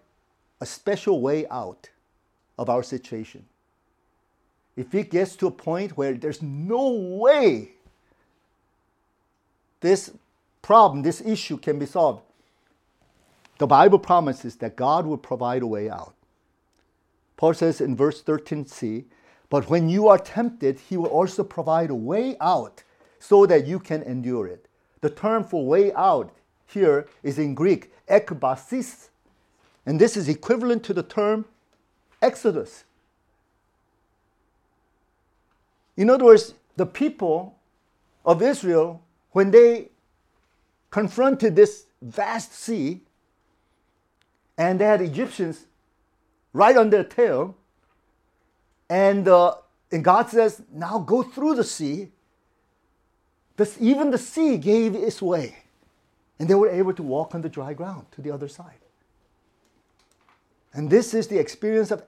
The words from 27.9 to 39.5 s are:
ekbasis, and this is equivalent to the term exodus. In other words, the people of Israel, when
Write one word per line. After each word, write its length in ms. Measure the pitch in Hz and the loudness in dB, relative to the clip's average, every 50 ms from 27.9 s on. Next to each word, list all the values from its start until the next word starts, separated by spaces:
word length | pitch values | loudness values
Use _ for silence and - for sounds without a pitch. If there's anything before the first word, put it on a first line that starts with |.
| _ _ _ | _ _ _
ekbasis, 1040 | - 190 208 208 - 170 131 139 131 131 - - - 240 262 - - - - _ _ _ _ _ _ _ _ _ _ _ _ _ _ _ _ - | 0 0 0 0 -2 -8 -6 -4 -4 -4 -6 -8 -10 -10 -10 -10 -10 -16 -20 _ _ _ _ _ _ _ _ _ _ _ _ _ _ _ _ -8
and 140 | 131 151 156 | -2 2 2
this 160 | 214 233 233 | 2 2 2
is 140 | 208 160 143 | -2 -4 -4
equivalent 540 | 156 - - - 247 226 247 247 240 220 226 | -6 -4 -2 -2 -2 -2 0 -2 -2 -2 -4
to 100 | - 190 | -6 -6
the 100 | 180 165 | -6 -6
term 420 | - - 214 208 208 220 220 214 _ _ _ _ _ _ _ _ _ _ _ _ _ _ - | -6 -4 -4 -2 -2 -2 -4 -6 _ _ _ _ _ _ _ _ _ _ _ _ _ _ -2
exodus. 640 | 233 254 254 - - 220 165 139 101 - - - _ _ _ _ _ _ _ _ _ _ _ _ _ _ _ _ _ _ _ _ _ _ _ _ _ _ _ _ _ _ _ _ _ _ _ _ _ _ _ _ _ _ _ _ _ _ _ _ _ _ _ _ _ _ _ _ _ _ _ _ _ _ - | -2 -2 -2 -2 -4 -2 -2 -4 -6 -10 -16 -20 _ _ _ _ _ _ _ _ _ _ _ _ _ _ _ _ _ _ _ _ _ _ _ _ _ _ _ _ _ _ _ _ _ _ _ _ _ _ _ _ _ _ _ _ _ _ _ _ _ _ _ _ _ _ _ _ _ _ _ _ _ _ -4
In 120 | 185 196 233 | 0 4 4
other 140 | 262 269 254 | 4 8 10
words, 300 | 233 220 214 - - - _ _ _ - | 10 10 8 8 0 -14 _ _ _ -6
the 80 | 175 185 | -6 -6
people 720 | 180 - - 277 311 302 - 202 165 156 170 185 196 - _ _ _ _ _ _ _ _ _ _ _ _ _ - | -6 -4 -4 -4 -4 -4 -4 -4 -2 -2 -4 -6 -10 -18 _ _ _ _ _ _ _ _ _ _ _ _ _ 0
of 160 | 170 170 160 | 2 2 2
Israel, 600 | 220 277 285 - 196 180 165 160 160 170 170 - _ _ _ _ _ _ | 2 0 0 0 -2 0 2 2 0 0 -4 -14 _ _ _ _ _ _
when 200 | - 190 196 196 | 0 0 4 8